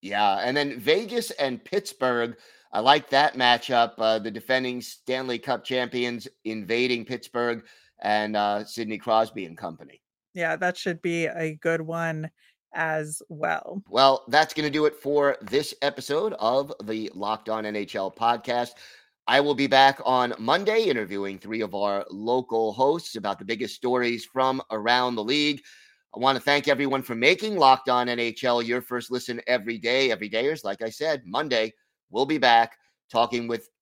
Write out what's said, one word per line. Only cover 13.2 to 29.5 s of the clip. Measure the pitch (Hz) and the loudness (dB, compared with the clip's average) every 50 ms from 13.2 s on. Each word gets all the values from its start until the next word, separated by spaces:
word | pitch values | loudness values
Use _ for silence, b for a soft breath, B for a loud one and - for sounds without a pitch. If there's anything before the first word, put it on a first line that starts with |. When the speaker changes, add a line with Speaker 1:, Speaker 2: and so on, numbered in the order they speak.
| - _ | -14 _
Speaker 2:
well. | 170 147 151 170 165 - - - - 196 196 _ | -10 -6 -4 -2 -2 -4 -6 -10 -12 -12 -12 _
Speaker 1:
Well, | - 117 135 135 135 - - - | 4 6 8 8 6 4 0 2
that's | 117 151 160 151 - | 2 2 2 2 0
gonna | 156 151 151 | -4 -4 -2
do | 139 151 151 | 0 2 0
it | 151 147 | 0 0
for | - - 139 147 147 143 143 139 - | -2 -6 0 0 2 2 2 0 -2
this | - 104 123 135 147 - - _ | -6 -2 -2 -2 -2 -2 -6 _
episode | - 143 139 - 127 - 143 156 185 220 190 | -4 -4 -4 -4 -6 -2 -2 0 0 -2 -4
of | - 104 113 123 135 143 143 - - 104 | 0 0 2 2 2 0 -2 -6 -12 -8
the | 104 110 110 110 95 - | -6 -6 -6 -6 -8 -8
Locked | 92 101 101 110 107 - 110 | -6 -4 -4 -4 -4 -4 -4
On | 110 110 107 | -4 -4 -4
N | 107 104 | -4 -4
H | 104 101 - - | -4 -6 -4 -4
L | 107 95 95 | -4 -4 -6
podcast. | - - 117 117 120 117 113 127 120 120 123 123 - B B B B B B B B B _ | -4 0 0 0 0 0 -2 -2 -2 -2 -2 -4 -6 B B B B B B B B B _
I | - 120 135 | 2 4 4
will | 143 147 143 | 4 4 0
be | 123 139 135 | 0 0 4
back | 135 135 135 135 135 - - | 6 8 8 8 6 4 0
on | - 127 127 123 120 117 - | 2 2 4 2 0 -2 -4
Monday | 110 117 147 180 202 196 214 226 226 | 0 0 0 2 2 2 2 2 2
interviewing | 190 139 120 107 90 101 98 98 98 98 95 | 2 0 0 -2 -4 -6 -6 -6 -6 -8 -10
three | - 104 110 113 | -10 -8 -6 -4
of | 110 101 90 | -6 -4 -4
our | 101 101 101 101 98 - - | -2 -2 0 0 -2 -4 -6
local | - 98 107 113 120 127 123 - 117 113 113 110 104 | -10 -8 -2 0 0 0 0 0 0 0 0 0 2
hosts | 117 131 139 156 170 160 - - | 2 2 2 2 0 -2 -10 -12
about | 113 104 104 98 - | -8 -6 -6 -6 -6
the | 104 | -4
biggest | 98 117 104 120 107 - | -6 -4 -4 -4 -8 -8
stories | - - 123 123 127 123 120 120 113 113 | -4 -2 0 0 2 2 0 -2 -4 -8
from | - _ 131 131 131 131 135 - _ | -8 _ 0 2 2 2 -2 -4 _
around | 110 110 104 113 120 123 123 123 123 | -8 -4 0 2 2 4 2 0 -2
the | 113 107 | -4 -4
league. | 110 139 147 147 147 147 139 b b b b b b b b b b _ | -2 0 0 0 0 -2 -4 b b b b b b b b b b _
I | - | -2
wanna | 120 135 135 127 | 0 2 2 2
thank | - - 143 147 139 147 | 2 2 2 2 4 2
everyone | 143 123 143 135 131 135 131 | 2 2 2 0 0 -2 -2
for | - 120 | -4 -6
making | 113 120 139 185 185 214 220 208 185 | 2 4 4 4 4 0 -4 0 4
Locked | 151 135 131 123 - - | 6 6 6 6 4 0
On | 123 123 123 123 | 0 0 2 0
N | 123 120 | -2 -2
H | 117 117 110 - - | -2 -4 -4 -2 0
L | 127 120 120 | 0 2 2
your | 117 113 120 127 | 0 0 -2 -4
first | 123 - 123 123 120 - | -4 -6 -8 -8 -6 -4
listen | 127 123 - - 120 117 - | -6 -6 -6 -6 -10 -8 -2
every | - | -2